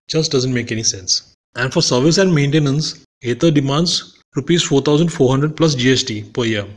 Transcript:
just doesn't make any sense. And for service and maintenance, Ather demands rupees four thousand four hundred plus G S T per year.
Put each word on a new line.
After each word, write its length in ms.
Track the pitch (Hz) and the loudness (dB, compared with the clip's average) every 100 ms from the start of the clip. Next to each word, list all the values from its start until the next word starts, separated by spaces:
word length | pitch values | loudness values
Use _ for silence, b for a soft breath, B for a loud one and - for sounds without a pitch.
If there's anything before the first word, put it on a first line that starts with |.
| - | -6
just 240 | 160 156 | -4 0
doesn't 200 | 135 127 | 0 0
make 200 | 123 110 | -2 -4
any 100 | 110 | -4
sense. 520 | 110 98 92 - - _ _ - | -4 -4 -4 -4 -6 _ _ -6
And 160 | 127 | -2
for 100 | 175 | 0
service 360 | - 123 147 170 | 0 2 2 2
and 140 | 190 | 2
maintenance, 720 | 156 143 156 143 143 156 - _ _ | 2 2 2 2 0 -4 -10 _ _
Ather 260 | 117 120 165 | -6 0 2
demands 720 | 147 135 143 175 - - _ _ - | 2 2 0 0 -2 -6 _ _ -6
rupees 260 | 131 170 | 0 0
four 180 | - 139 | 2 2
thousand 280 | 135 147 170 | 2 2 2
four 220 | - 127 | 2 2
hundred 260 | 135 151 151 | 2 0 0
plus 180 | 160 | 0
G 160 | 135 123 | 2 2
S 140 | 127 | 2
T 180 | - 107 | 0 -8
per 220 | 107 - | -8 -4
year. 200 | 117 107 101 | -2 -2 -6